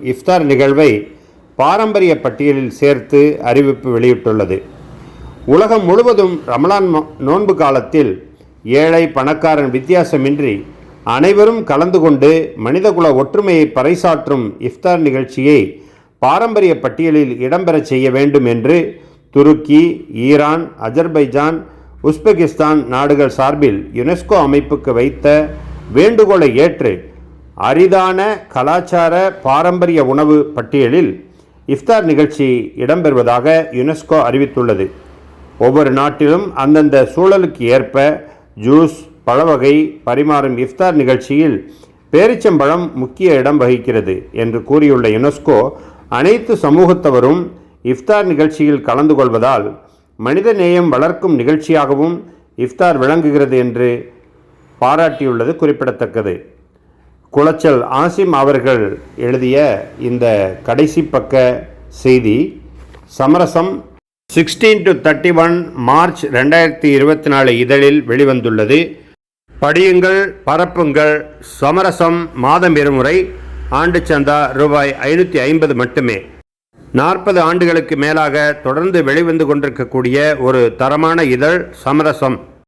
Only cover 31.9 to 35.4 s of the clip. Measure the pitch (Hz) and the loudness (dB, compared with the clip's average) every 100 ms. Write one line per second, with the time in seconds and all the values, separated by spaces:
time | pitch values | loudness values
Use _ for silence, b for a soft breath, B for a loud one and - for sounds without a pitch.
31.9 | 226 175 147 151 - 139 123 101 - 127 | 0 2 0 0 0 -2 -2 -4 -6 -2
32.9 | 170 160 131 117 120 135 160 156 123 135 | 0 0 0 2 0 2 0 0 -4 -4
33.9 | 156 - 156 120 131 139 - 123 98 98 | -4 -2 0 0 0 -2 -2 -2 -2 -4
34.9 | - - - - - | -8 -20 -20 -20 -20